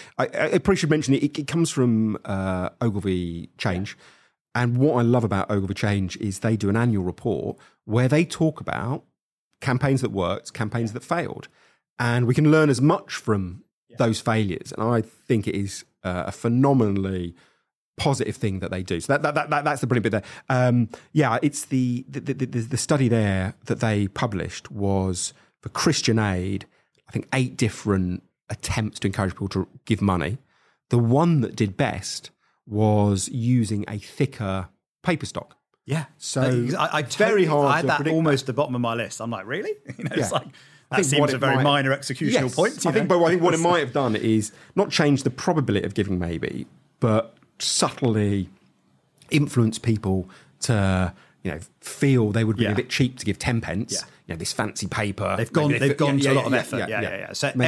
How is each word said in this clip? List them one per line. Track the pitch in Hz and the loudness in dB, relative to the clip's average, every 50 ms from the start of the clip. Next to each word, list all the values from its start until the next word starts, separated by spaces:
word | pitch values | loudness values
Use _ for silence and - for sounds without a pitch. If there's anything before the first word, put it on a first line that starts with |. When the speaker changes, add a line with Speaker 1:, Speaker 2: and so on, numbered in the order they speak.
| - - - - | -10 -10 -6 -4
Speaker 1:
I, | 135 | -4
I | - - - - 156 - 175 | -4 -2 -2 0 0 0 0
probably | - - 196 | 2 2 2
should | - - 147 | 2 2 2
mention | 143 135 143 - 135 | 2 2 2 2 2
it. | 135 - | 2 2
It, | 143 - - | 0 -2 -4
it | 143 - | -6 -2
comes | - 170 165 - | 0 0 0 0
from, | - 143 127 123 113 110 110 110 107 - - | 2 2 2 4 4 2 2 0 -2 -4 -4
uh, | - 101 95 95 95 92 92 92 - - - | -4 -4 -2 -2 -2 -2 -2 -4 -6 -4 -2
Ogilvy | 120 117 98 101 92 101 92 90 87 85 85 85 - - _ - | -2 -2 -2 -2 -2 -2 0 -2 -2 -4 -6 -8 -10 -14 _ -6
Change. | - 107 90 90 98 104 - - - - - _ _ _ _ _ _ _ - | -4 -2 -2 -2 -4 -6 -8 -14 -20 -20 -20 _ _ _ _ _ _ _ -2
And | 120 123 120 120 123 | 0 0 0 2 4
what | 135 156 139 | 4 4 4
I | 123 | 4
love | 120 117 123 123 113 | 4 4 4 4 2
about | 101 101 95 95 - | 2 0 0 0 0
Ogilvy | 107 101 95 95 98 | 0 -2 -2 -2 -4
Change | - - 104 104 98 95 90 - - | -2 -2 0 0 0 -2 -4 -6 -6
is | - 104 95 - | -6 -6 -6 -4
they | - 113 113 104 | -2 0 0 0
do | 104 98 | 0 0
an | 101 | 2
annual | 113 120 120 110 98 90 | 2 2 2 2 0 -2
report | 90 85 - - 120 98 71 - - - - - - _ _ _ | -4 -4 -4 -4 -4 -4 -4 -4 -6 -8 -10 -14 -20 _ _ _
where | - 104 117 127 131 | -2 0 2 2 4
they | 147 151 165 | 4 2 2
talk | 170 - - 165 160 151 - | 0 0 0 0 0 -2 -4
about | - - - - 85 120 139 165 - _ _ _ _ _ _ _ _ _ _ _ | -6 -6 -6 -4 -4 -4 -6 -6 -8 _ _ _ _ _ _ _ _ _ _ _
campaigns | - - 123 127 - 139 139 131 | -2 0 0 2 2 2 2 2
that | 131 - | 0 -2
worked, | - 98 87 87 95 - - - - | -2 -2 -2 -2 -2 -4 -8 -10 -8
campaigns | - 110 107 - 117 117 110 107 | -6 -6 -4 -4 -4 -4 -4 -6
that | 127 - | -8 -6
failed. | - 165 170 156 - - - - - _ _ _ _ _ _ _ _ _ - | -4 -4 -4 -4 -6 -8 -12 -14 -16 _ _ _ _ _ _ _ _ _ -2
And | 123 117 117 123 123 113 | 0 0 2 2 2 2
we | 131 | 4
can | - 151 151 | 4 6 6
learn | 156 156 156 147 | 6 6 6 6
as | 135 117 | 4 4
much | 131 151 170 196 - - - | 4 4 4 2 0 -6 -14
from | - - - 107 101 95 90 87 - - _ _ _ _ _ | -6 -2 0 0 0 -2 -4 -8 -12 -16 _ _ _ _ _
Speaker 2:
Yeah. | - - | -2 0
Speaker 1:
those | 127 113 110 - | 0 2 0 0
failures. | - 120 110 110 107 98 87 - - 120 - | 0 0 0 2 0 0 -2 -6 -8 -10 -6
And | - 110 | -4 -2
I | 113 120 113 | 0 2 0
think | 110 - - _ _ - 131 110 98 - | 0 -2 -8 _ _ -2 0 0 0 -2
it | 85 | -4
is, | 98 101 98 - - - _ _ _ - | -4 -4 -6 -8 -12 -16 _ _ _ -8
uh, | 92 90 90 73 - | -6 -4 -4 -4 -6
a | 98 | -6
phenomenally | - - 117 117 123 135 139 139 135 117 104 98 98 98 95 95 90 90 85 85 - _ _ _ _ _ _ _ _ _ _ _ | -4 -2 0 2 2 4 4 4 4 4 2 0 0 -2 -2 -4 -4 -6 -8 -10 -14 _ _ _ _ _ _ _ _ _ _ _
positive | - - 147 139 131 123 107 107 | -2 0 0 0 0 -2 -4 -4
thing | - - 107 95 92 | -4 -4 -4 -4 -4
that | 92 82 | -6 -6
they | 90 92 95 | -6 -6 -4
do. | 92 95 82 | -4 -4 -4
So | - - 139 | -2 0 0
that, | 143 | 0
that, | 143 147 151 | 0 0 -2
that, | 156 156 151 | -2 -2 0
that, | 147 147 143 | -2 0 0
that's | 151 147 - | 0 0 0
the | - 123 | 0 0
brilliant | 127 120 98 | 2 2 2
bit | 120 | 2
there. | 101 107 - - - - - - | 0 -2 -2 -6 -12 -10 -4 0
Um, | 131 127 127 123 120 123 117 104 - - - _ - | 2 4 4 4 4 4 2 0 -4 -10 -16 _ 0
yeah, | 151 147 123 113 123 | 2 2 2 2 2
it's | - 143 - - - | 0 0 -2 -4 -6
the, | - 143 131 127 123 123 120 - - | -4 -2 0 0 0 -2 -4 -6 -8
the, | 135 131 | -10 -8
the, | - 135 135 | -6 -6 -6
the, | - 131 120 - 120 | -4 -4 -4 -4 -4
the | 113 117 127 117 | -4 -4 -4 -4
study | - - 160 143 135 117 | -2 0 2 2 4 4
there | 117 113 107 101 95 95 92 95 - _ - - | 4 4 4 2 2 0 -2 -4 -6 _ -8 -6
that | 117 - | -4 -2
they | - 113 107 104 104 98 | 0 0 0 0 0 -2
published | - - - 113 101 90 82 87 - - - - | -2 -4 -4 -2 -2 -4 -6 -6 -8 -12 -14 -14
was | - 104 101 98 98 95 95 92 92 90 - - - _ _ _ _ _ | -8 -4 -2 0 0 0 0 0 -2 -4 -6 -8 -10 _ _ _ _ _
for | - - | -14 -10
Christian | - - - 170 151 - - - 113 113 | -6 -2 0 0 0 2 0 0 2 2
Aid, | 107 104 95 90 90 98 101 95 - - _ _ _ _ _ _ _ - | 2 0 0 -2 -2 -4 -6 -6 -8 -12 _ _ _ _ _ _ _ -10
I | - | -8
think | - - - - | -8 -6 -2 -2
eight | 135 127 123 - | 0 0 -2 -2
different | - 123 107 - - - 104 101 95 92 90 90 90 - _ _ _ _ - | -2 -2 -2 -2 -2 -2 0 0 2 0 -2 -4 -6 -10 _ _ _ _ -12
attempts | - - - - - - 110 107 - - | -12 -8 -6 -4 -2 -2 -2 -4 -4 -4
to | - 101 | -4 -4
encourage | 95 - 98 95 | -2 -2 -2 -2
people | 87 - 98 95 | -2 -4 -6 -4
to | - 95 92 - - - - | -4 -4 -4 -6 -8 -10 -4
give | - 113 95 | -2 -2 0
money. | 101 101 92 90 76 76 110 - _ _ _ _ _ _ _ _ _ - | 2 2 2 2 0 -2 -4 -8 _ _ _ _ _ _ _ _ _ 0
The | - 120 | 2 4
one | 117 113 123 139 165 175 165 147 | 4 4 4 4 4 4 4 4
that | 113 101 - | 2 0 0
did | - 113 98 95 - | -2 -2 0 0 0
best | 147 113 - - - - - - - - _ _ _ _ _ _ _ - | -2 -2 -2 -4 -8 -10 -10 -12 -12 -16 _ _ _ _ _ _ _ -6
was | 104 104 110 107 107 104 104 104 101 95 - - | -2 2 4 4 4 4 4 4 2 2 0 -4
using | - 127 113 120 127 123 113 101 107 101 104 - | -4 -2 0 2 4 4 2 2 -2 -4 -4 -6
a | 107 101 | -8 -10
thicker | - - - - 143 135 - - 113 98 95 95 87 - _ _ _ _ _ _ | -10 -10 -4 -2 -2 -2 -2 -4 -6 -4 -4 -4 -6 -8 _ _ _ _ _ _
paper | - - 170 - - | -4 -2 -2 -2 -4
stock. | 98 - - - - _ _ _ _ _ _ _ | -8 -10 -10 -12 -12 _ _ _ _ _ _ _
Speaker 2:
Yeah. | - 135 160 143 - _ _ | -6 -6 -6 -6 -8 _ _
Speaker 1:
So | - - - 135 127 127 127 123 120 123 156 - | -12 -6 -2 0 2 2 2 0 0 -2 -2 -2
Speaker 2:
I, | 151 - - 151 | -2 0 0 -2
I | 143 | -4
Speaker 1:
very | 120 | -4
Speaker 2:
totally, | - - 208 220 226 202 185 | -2 0 2 4 4 4 4
Speaker 1:
hard | 156 151 147 143 139 | 4 4 4 4 4
Speaker 2:
I | 139 160 | 4 2
had | |
Speaker 1:
to | 170 - | 2 2
Speaker 2:
that | 160 143 | 0 0
Speaker 1:
predict | 143 160 160 | 0 0 2
Speaker 2:
almost | 160 160 156 143 131 - | 2 4 4 2 2 0
Speaker 1:
that. | - | -2
Speaker 2:
the | 120 | -2
bottom | 127 143 - 127 | -2 -2 0 -2
of | 123 | -2
my | 120 117 113 | -2 -2 -2
list. | 117 113 - - - | -4 -4 -6 -8 -10
I'm | 110 117 | -8 -8
like, | 117 98 95 104 | -8 -8 -8 -8
"Really?" | 135 175 247 415 415 - _ | -8 -6 -6 -8 -8 -10 _
<laughs> | - - - | -16 -12 -10
You | 226 | -8
know, | - - | -6 -4
it's | - 127 98 | -2 -2 0
Speaker 1:
Yeah. | - 160 | -2 -4
Speaker 2:
like, | - | -4
Speaker 1:
I | - | -6
Speaker 2:
that | - - - - - - _ - - - | -12 -20 -20 -20 -20 -20 _ -4 0 0
Speaker 1:
think | 185 139 | 0 2
Speaker 2:
seems | 143 143 | 2 2
Speaker 1:
what | 147 143 | 2 2
Speaker 2:
a | 131 | 2
Speaker 1:
it | 123 | 2
Speaker 2:
very | 139 131 131 | 2 2 2
Speaker 1:
might | 131 135 | 2 2
Speaker 2:
minor | 143 143 143 135 135 135 135 | 2 2 2 2 0 0 -2
executional | - - 139 - 165 147 | -2 -6 -6 -4 -2 0
Speaker 1:
Yes. | 247 - 135 127 120 | 0 2 0 0 0
Speaker 2:
point, | - 175 226 302 - - | 2 0 0 0 -2 -2
you | 175 | 0
Speaker 1:
I | - | 2
think, | 220 202 - | 2 2 4
Speaker 2:
know? | 190 175 | 4 4
Speaker 1:
but | 170 | 4
I | 165 | 4
think | 170 180 | 4 4
what | 160 180 170 | 4 4 4
it | 160 | 4
Speaker 2:
<laughs> | 165 175 | 4 4
Speaker 1:
might | 175 170 | 4 2
have | 147 127 127 | 2 0 0
done | 151 135 120 110 | 0 0 0 0
is | 107 - 113 110 110 104 - - - - - - | 0 2 2 2 2 0 -2 -8 -16 -20 -4 -2
not | 185 202 - | 0 0 2
change | - - 165 147 143 131 - | 2 2 4 4 4 2 2
the | 143 | -2
probability | 127 - - - 175 160 131 104 107 101 101 | -4 -2 0 0 0 2 2 0 0 0 -2
of | 104 101 | -2 -2
giving, | - 101 101 95 90 | -2 -2 0 -2 -2
maybe, | 87 85 85 78 - - - - 65 - - _ _ _ _ _ | -2 -4 -4 -4 -4 -6 -6 -8 -10 -12 -16 _ _ _ _ _
but | - 117 107 110 - - - _ _ _ _ - | 2 2 4 2 2 -2 -6 _ _ _ _ -8
subtly | - - - - - 147 - - 139 123 110 107 104 101 101 98 92 87 - _ _ _ _ _ _ _ _ _ _ _ _ _ _ - | -6 -4 0 0 0 0 0 0 0 2 2 2 2 0 0 -2 -2 -6 -10 _ _ _ _ _ _ _ _ _ _ _ _ _ _ -2
influence | - 151 147 143 - - 113 110 110 - | 0 0 2 2 2 2 2 2 2 0
people | - 117 113 104 - 95 95 95 90 - - - - _ _ _ | 0 0 0 0 0 0 -2 -2 -2 -6 -12 -20 -20 _ _ _
to, | - - 123 104 98 95 95 92 92 92 - - - _ _ _ - | -2 0 2 2 2 2 2 2 0 -2 -4 -8 -18 _ _ _ -8
you | 95 | -8
know, | 76 78 90 - _ _ | -8 -8 -10 -14 _ _
feel | - - - - - 139 131 123 110 104 | -16 -16 -6 0 2 4 4 4 4 2
they | 98 113 113 | 2 2 0
would | 107 107 101 | 0 0 0
be | 117 | -2
Speaker 2:
Yeah. | 101 | -2
Speaker 1:
a | 104 | -2
bit | 117 123 - | -2 -2 -2
cheap | - - 139 127 127 - | -2 0 0 -2 -2 -4
to | - | -6
give | 104 92 - | -6 -4 -4
ten | - - 120 113 | -2 -2 -2 -2
pence. | - - 82 95 - - - | -2 -4 -4 -6 -6 -6 -6
Speaker 2:
Yeah. | - - - - - _ | -8 -10 -10 -16 -18 _
Speaker 1:
You | - - | -12 -10
know, | 82 | -8
this | 87 - - | -8 -6 -4
fancy | - 117 104 - - 104 92 | -4 -4 -4 -4 -8 -8 -6
paper. | - - 107 101 95 - 104 92 95 | -4 -4 -4 -4 -4 -4 -4 -4 -2
Speaker 2:
They've | 95 117 - | -2 -2 -2
gone, | - 160 151 143 | 0 0 2 2
Speaker 1:
Maybe | 131 113 | 2 2
they | 131 139 | 2 0
Speaker 2:
they've | 143 - | 2 2
Speaker 1:
fe-, | 147 | 0
Speaker 2:
gone | 143 139 139 | 2 2 2
Speaker 1:
yeah, | 139 | 2
Speaker 2:
to | 139 | 4
a | |
Speaker 1:
yeah, | 139 139 | 2 2
Speaker 2:
lot | 123 | 2
of | 120 131 | 2 0
Speaker 1:
yeah, | 117 | 0
Speaker 2:
effort. | - - - 107 | -2 -2 -4 -6
Speaker 1:
yeah, | - - | -4 -4
Speaker 2:
Yeah, | 110 104 | -4 -4
Speaker 1:
yeah. | 101 95 | -4 -4
Speaker 2:
yeah, | 95 98 | -6 -8
yeah. | 98 - - | -10 -10 -6
So | - - 139 - | -4 -4 -2 0
Speaker 1:
Maybe | 127 123 | 0 0